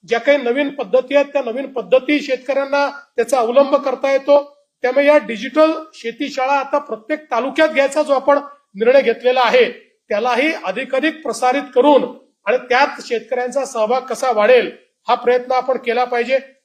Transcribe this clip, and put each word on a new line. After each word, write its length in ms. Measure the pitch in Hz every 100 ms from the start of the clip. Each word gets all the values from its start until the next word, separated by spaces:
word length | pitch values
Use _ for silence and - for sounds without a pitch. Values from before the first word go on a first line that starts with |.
| 165
ज्या 120 | 226
काही 180 | 285 285
नवीन 320 | 240 262 285
पद्धती 460 | 277 202 254 254 277
आहेत 100 | 285
त्या 160 | 277
नवीन 320 | 247 233 269
पद्धती 460 | 240 185 254 254 294
शेतकऱ्यांना 720 | 277 254 - 269 277 285 285 - _ -
त्याचा 240 | 233 269
अवलंब 360 | 226 247 277 277
करता 360 | 269 254 269
येतो. 460 | 269 277 285 285 _ _ _
त्यामुळे 240 | 247 254 285
या 120 | 294
डिजिटल 540 | 220 220 262 302 311 311 -
शेतीशाळा 600 | - 226 233 285 269 262
आता 240 | 285 269 285
प्रत्येक 540 | - 214 - 302 -
तालुक्यात 380 | 233 269 269 311
घ्यायचा 320 | 269 277 302
जो 120 | 294
आपण 240 | 262 262 285 285 - _ 196
निर्णय 260 | 226 277
घेतलेला 400 | 226 226 240 254
आहे 280 | 240 254 208 - _ _ _
त्यालाही 420 | 208 247 240 302 320
अधिकाधिक 600 | - 196 269 262 302 311
प्रसारित 380 | - 220 254 269 277 247
करून 420 | 285 269 170 - _ _ 202
आणि 120 | 247
त्यात 300 | - 247 285 -
शेतकऱ्यांचा 640 | - 233 214 247 247 262 254
सहभाग 360 | 233 214 254
कसा 300 | 247 226 262
वाढेल 400 | 214 208 247 185 - _ _ -
हा 80 | 240
प्रयत्न 360 | 240 247 247
आपण 260 | 254 254 247
केला 260 | 233 226
पाहिजे. 360 | 247 240 240 262 262 _